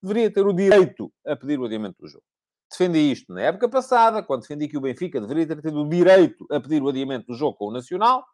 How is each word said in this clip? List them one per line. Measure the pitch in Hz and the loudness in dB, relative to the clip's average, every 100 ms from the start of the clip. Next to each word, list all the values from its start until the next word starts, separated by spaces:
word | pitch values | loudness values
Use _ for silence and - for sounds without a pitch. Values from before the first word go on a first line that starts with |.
deveria | 190 214 214 | -6 0 0
ter | 196 196 | 2 0
o | |
direito | 180 196 202 160 - 101 _ 147 | 2 4 6 4 0 -14 _ -10
a | 143 | -8
pedir | 139 143 | -6 -6
o | 120 | -4
adiamento | 107 101 87 | -6 -8 -12
do | 78 | -20
jogo. | - _ _ _ _ _ | -20 _ _ _ _ _
Defendi | - 180 160 147 | -2 0 2 2
isto | 117 - | 0 -8
na | 90 | -6
época | 127 196 240 | -4 -2 -2
passada, | 262 254 240 226 220 | -2 0 2 2 0
quando | 180 131 | -4 -6
defendi | - 147 147 | -6 -10 -8
que | 147 | -6
o | |
Benfica | 135 120 180 139 | -6 -6 -8 -8
deveria | 104 156 156 | -6 -4 -4
ter | 156 | -6
tido | 156 147 | -8 -6
o | 147 | -2
direito | 175 180 190 165 - - | 4 8 8 6 2 -6
a | 147 | -6
pedir | 117 151 | -2 -2
o | 139 | -2
adiamento | 131 135 127 113 | -4 -6 -8 -10
do | 120 | -4
jogo | 143 - | -4 -4
com | 104 | -8
o | |
Nacional | 123 127 180 226 254 - | -10 -10 -2 0 0 -4